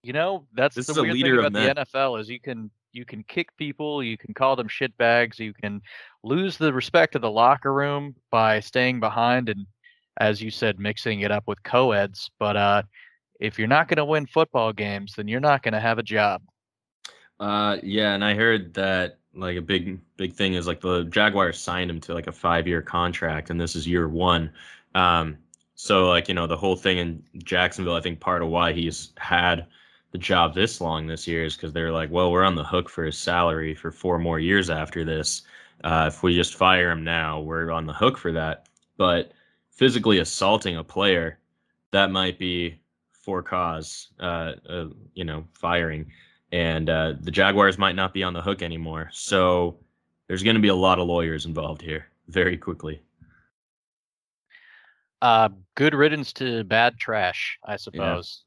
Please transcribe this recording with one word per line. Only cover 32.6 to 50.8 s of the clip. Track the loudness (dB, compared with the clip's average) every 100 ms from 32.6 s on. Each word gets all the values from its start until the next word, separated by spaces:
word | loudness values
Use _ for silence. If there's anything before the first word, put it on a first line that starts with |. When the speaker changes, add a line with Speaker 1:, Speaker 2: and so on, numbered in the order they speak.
Speaker 2:
hook | -2 -4 -4
for | -6
his | -6 -4
salary | -2 2 2 0 -6
for | -8 -12
four | -6 -2 0
more | 0 -2
years | 2 2 2
after | -4 -6 -6
this. | -4 -4 -4 -6 -12 -20 -20 _
Uh, | -2 0 0
if | 0
we | 2 2
just | 0
fire | 4 4 6 2
him | -2
now, | -2 -2 -2 -6
we're | -6 -6 -4
on | -4 -6
the |
hook | 2 0 2
for | -4
that." | -2 -4 -6 _ _ _ 0
But | 2 2 -2 _ _ _ _
physically | _ 2 4 4 2
assaulting | 2 -2 0 2 0 -6
a |
player, | -6 0 2 2 0 -8 _ _ _ _ _
that | 2 2
might | 2 -2 -2
be | -4 -2 -4 -8 _ _ _
for | _ -8 -8
cause, | -4 -2 -2 -4 -10 -16 -18 -8
uh, | -6 -4 -6 -12 -12
uh, | -10 -10 -14 -18
you | -10
know, | -8 -8 -12
firing. | _ -2 0 0 -6 -10 _ _ _ _
And, | -2 0 0 0
uh, | 0 0 -4
the | -4
Jaguars | 4 4 6 4 4
might | 0 0
not | -2
be | -2
on | -4
the | -4
hook | -4 -4
anymore. | -6 -8 -8 -8 -10
So | -12 0 4 4 4 0 -4 _ _ _ _ _
there's | -2
gonna | 2 4
be | 4
a |
lot | 4